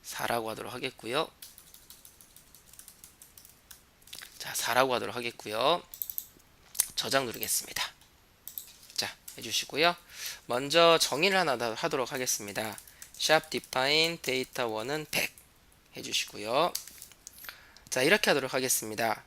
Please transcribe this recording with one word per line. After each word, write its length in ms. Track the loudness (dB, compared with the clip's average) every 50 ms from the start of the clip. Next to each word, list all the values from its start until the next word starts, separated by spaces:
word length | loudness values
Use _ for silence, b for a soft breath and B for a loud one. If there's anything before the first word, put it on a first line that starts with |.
사라고 480 | -12 -10 -6 -4 -2 0 0 -2 -2 -4
하도록 220 | -8 -8 -10 -10
하겠고요. 580 | -8 -6 -8 -8 -8 -8 -6 -2 -2 -2 -2 -2 -6 _ -20 -20 -20 -20 -20 -20 -20 -20 -20 -20 -20 -20 _ -20 -20 -20 -20 -20 -20 -20 -20 -20 -20 -20 -20 -20 -20 -20 -20 -20 -20 -20 -20 -20 -20 _ -20 -20 -20 -20 -20 -20 -20 _ _ -20 -20 -20 -20 _ _ _ -20 -18 -16 -16 -16 -18 -16 -12
자, 160 | -12 -6 -4
사라고 400 | -4 -2 2 4 4 4 4 2
하도록 200 | 0 -2 -4 -6
하겠고요. 680 | -6 -6 -8 -10 -8 -10 -6 -2 0 2 2 2 2 -2 -12 -12 -12 -12 -10 -10 -12 -14 -14 -20 -20 -20 _ -20 _ -20 -16 -2 -2 -2 0 0
저장 300 | -6 -2 2 2 2 2
누르겠습니다. 560 | 0 -6 -6 -4 -2 -2 -2 -4 -4 -4 -4 -4 -4 -6 _ -20 -20 _ _ _ _ _ _ _ -18 -16 -16 -18 -18 -20 -20 -20 -8 -6
자, 220 | -6 -6 -6 -8 -14 _ -16 -14 -12
해주시고요. 580 | -8 -4 -2 -4 -4 -2 0 2 2 2 2 0 B B B B B B B B B
먼저 520 | -2 -2 -2 0 4 6 8 8 8 8 6
정의를 400 | 4 2 2 2 2 2 4 2
하나 180 | 2 2 2
더 160 | 0 0 -2 -2
하도록 380 | -2 -2 0 0 0 -2 -2
하겠습니다. 680 | -2 -4 -2 -2 -2 -4 -4 -8 -6 -6 -6 -6 -8 -10 B B B B B B B -4
샵 300 | 4 6 6 4 4 0
디파인 680 | -6 -6 -6 -2 0 2 2 4 4 4 4 2 0 -4
데이터 460 | -4 -2 -2 -2 -2 -4 -4 -4 -4
원은 400 | -2 -2 -4 -4 -4 -4 -6 -6 -4
백 220 | -2 -2 -2 -4 -8 -16 -20 _ _ _ _ -20 -20 _ _ _ -16
해주시고요. 760 | -12 -8 -4 -2 -4 -4 -4 -8 -8 -4 0 2 2 2 2 0 -6 -12 -12 -18 -18 -20 -20 -20 -20 _ -20 -20 -16 B B B B B B B B B B
자, 140 | 0 4
이렇게 280 | 6 8 6 8 8 4
하도록 220 | 4 4 2 0
하겠습니다. 680 | -2 0 0 2 0 0 0 -4 -2 0 0 0 0 -2 -6